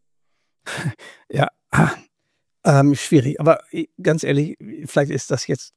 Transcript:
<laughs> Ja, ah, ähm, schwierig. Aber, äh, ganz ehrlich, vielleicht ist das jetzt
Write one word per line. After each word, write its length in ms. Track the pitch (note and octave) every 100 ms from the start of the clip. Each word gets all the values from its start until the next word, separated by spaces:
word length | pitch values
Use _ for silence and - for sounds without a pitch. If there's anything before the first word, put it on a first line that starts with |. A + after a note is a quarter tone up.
| _ _ _ _ _ _ -
<laughs> 40 | - D3 - - - -
Ja, 160 | - - - _
ah, 200 | - - - - _ _ _ _ _ -
ähm, 300 | C#3 C#3+ C#3+
schwierig. 440 | - D#3 B2+ D3+
Aber, 200 | D#3 D#3 -
äh, 140 | F3+ D#3+ -
ganz 220 | F3+ D#3+
ehrlich, 340 | C#3 C#3+ D3+ - - - D#3+
vielleicht 260 | D3+ C#3+
ist 200 | C#3+ -
das 160 | B2+ -
jetzt 260 | C#3+ -